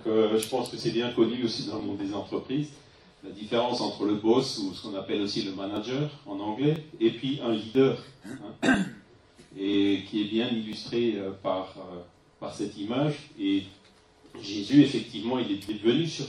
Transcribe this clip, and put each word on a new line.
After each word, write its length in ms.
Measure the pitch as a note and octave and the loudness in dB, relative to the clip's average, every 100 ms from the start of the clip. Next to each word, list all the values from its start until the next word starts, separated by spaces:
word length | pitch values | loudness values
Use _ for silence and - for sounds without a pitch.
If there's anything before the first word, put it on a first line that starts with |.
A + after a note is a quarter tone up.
| A2+ | 2
euh, 320 | A2 G#2+ A2 | 4 6 4
je 100 | - | 2
pense 220 | B2+ A#2+ | -2 -2
que 80 | A2+ | -2
c'est 120 | A#2 | 0
bien 200 | A2 A#2+ | 0 0
connu 340 | A#2+ A2 B2 | 4 4 4
aussi 240 | A#2 - G#2 | -2 -2 -4
dans 80 | G#2+ | -6
le 60 | |
monde 160 | G2+ G2 | -6 -6
des 160 | G2 | -4
entreprises, 560 | G2+ G2+ - - C#3 D3 - - - - _ | -6 -4 -6 -2 -2 -2 -8 -20 -20 -20 _
la 80 | G2 | -16
différence 500 | G2 A2 A#2+ B2 A#2+ | -12 -2 0 2 0
entre 240 | G#2 - | -2 0
le 100 | G2+ | 0
boss, 440 | G#2 A2 B2+ C3 - | 2 6 6 4 -4
ou 140 | F#2+ | -6
ce 100 | F2+ | -6
qu'on 120 | A2 | -8
appelle 260 | G2 F#2+ G#2+ | -8 -2 -2
aussi 220 | G2 - | 0 -2
le 100 | G2 | -4
manager 560 | F#2+ G2 G#2+ A2 C3+ D3 - G#2 | -6 -6 -6 -4 -2 -2 -6 -12
en 120 | G2 | -8
anglais, 380 | G#2 A2+ D3 D#3+ - - | -6 0 2 0 -6 0
et 100 | A2+ | 0
puis 300 | - C3+ C3+ | 2 -4 -2
un 80 | A#2+ | -2
leader, 460 | G#2+ G#2 C3 C3 A2+ - - - - - - | -2 0 4 4 4 -8 -18 -14 -14 -14 0
hein, 240 | - G#3+ F#3 - - - _ - - F#2+ | 2 4 2 -6 -20 -20 _ -20 -18 -4
et 460 | G2 G2+ G2+ F#2+ - | 0 4 4 2 -2
qui 140 | A2 | -2
est 80 | G2+ | 0
bien 180 | A2 B2 | 0 0
illustré, 680 | A2+ G#2+ G2+ - A#2+ A#2 G2+ | -2 -4 -8 -4 0 0 0
euh, 160 | F#2+ G2 | -4 -6
par, 320 | - F#2+ F#2+ G2 | -4 -2 -4 -12
euh, 240 | F#2 F2+ F2+ _ _ _ | -12 -12 -16 _ _ _
par 140 | - | -12
cette 240 | - G#2 A2 | -6 -6 -6
image. 520 | G#2 B2 D3+ D3 - - | -4 0 0 -2 -10 -4
Et 260 | G2 G2 F#2+ - - _ _ _ - - | 0 0 -2 -18 -20 _ _ _ -20 -14
Jésus, 400 | G2 G#2 G2+ C#3+ | -8 -6 6 8
effectivement, 560 | C3+ A#2+ - A2 A#2 B2+ | 8 4 -4 -6 -2 -2
il 120 | G#2 | 0
était 220 | F#2+ - | -4 -4
venu 320 | G#2+ A2 C#3 E3 | 0 2 4 0
sur 220 | - | -4